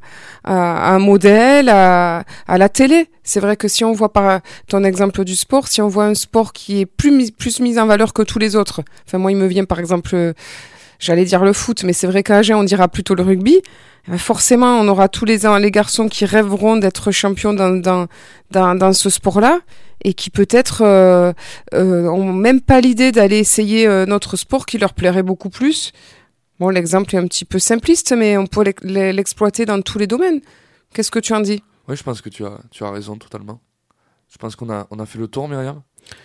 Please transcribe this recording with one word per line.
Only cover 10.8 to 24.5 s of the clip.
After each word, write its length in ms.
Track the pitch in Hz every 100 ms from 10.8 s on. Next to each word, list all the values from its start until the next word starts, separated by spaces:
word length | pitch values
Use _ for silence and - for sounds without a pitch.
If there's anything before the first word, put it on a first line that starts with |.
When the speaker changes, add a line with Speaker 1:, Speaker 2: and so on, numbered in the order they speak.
| - _
Speaker 1:
j'allais 240 | - 170
dire 200 | 180 180
le 80 | 196
foot, 300 | 202 - 226
mais 100 | 180
c'est 140 | 170 180
vrai 160 | 190
qu'à 140 | 196 202
Agen 160 | 214
on 80 | 214
dira 220 | 202 190 180
plutôt 280 | - 190 185
le 60 |
rugby, 360 | 185 190 202 359 - - _ _ -
eh 20 |
ben, 60 | 175
forcément 600 | - 226 - 240 247 240
on 60 | 208
aura 200 | 190 190
tous 160 | -
les 220 | 220 220 214
ans 120 | 202
les 140 | 208
garçons 360 | 202 208 - 220
qui 160 | -
rêveront 520 | 202 214 208 196 214 226
d'être 340 | 196 - 208
champions 420 | 190 202 190 220
dans, 180 | 202 190 185
dans, 260 | 180 180 175 - - - _
dans, 220 | 190 185 185
dans 160 | 190
ce 180 | 190 202
sport-là, 480 | - 196 202 233 349 - - - -
et 100 | 202
qui 160 | 180 -
peut-être, 520 | - 202 240 - -
euh, 500 | 214 190 185 180 180 170 - - -
euh, 320 | - 185 175 170
ont 260 | 175 190
même 280 | 185 226 262
pas 200 | - 269
l'idée 300 | 254 226 254
d'aller 280 | 226 202 214
essayer, 500 | 202 - 208 220 220
euh, 180 | 190 190
notre 300 | 202 - 185
sport 280 | -